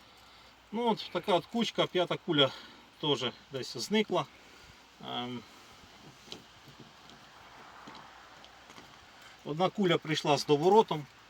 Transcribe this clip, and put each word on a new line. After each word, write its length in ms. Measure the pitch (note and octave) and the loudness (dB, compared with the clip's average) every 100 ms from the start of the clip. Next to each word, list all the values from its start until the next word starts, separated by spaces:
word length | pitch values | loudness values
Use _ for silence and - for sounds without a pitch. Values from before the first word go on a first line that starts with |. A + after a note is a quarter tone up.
| - - - - - - - | -20 -20 -20 -20 -20 -20 -10
Ну, 180 | G#3 A#3+ | -2 0
от 200 | G#3+ - | 0 -4
така 220 | F3+ F#3+ | -6 0
от 120 | F3 - | 0 0
кучка, 400 | A3+ A3 - D#3 | -4 -2 -2 -2
п'ята 300 | F3+ F3 D#3+ | 0 -2 -2
куля 340 | - D3+ C3+ - - - - - | 0 2 2 0 -16 -20 -20 -8
теж 240 | A3+ G#3+ B2 - - | -2 -2 -4 -8 -12
десь 240 | C3+ A#2 C3 | -10 -8 -8
зникла. 500 | A2+ G#3+ G#3+ F3 C#3+ - - - - - - - C3 | -2 0 2 -2 -2 -10 -20 -20 -20 -20 -20 -18 -10
Ем, 320 | B2 B2 B2 - - - - - - - - - F#3 - - - - - - - - - - - - - - - - - - - - - - - - - - - - - - | -8 -8 -10 -14 -20 -20 -20 -20 -20 -20 -20 -18 -18 -20 -20 -20 -20 -20 -20 -20 -20 -20 -20 -20 -20 -20 -20 -20 -20 -20 -20 -20 -20 -20 -20 -20 -20 -20 -20 -20 -20 -20 -16
одна 240 | D3 D3+ F#3 | -8 0 0
куля 300 | - F#3 D#3+ | 2 2 2
прийшла 400 | D3+ D3+ E3 C#3 | 0 -2 2 2
з 80 | - | 4
доворотом. 600 | D3 E3+ G#3 G#3+ D#3+ C#3 - - | 4 6 6 6 0 -8 -18 -20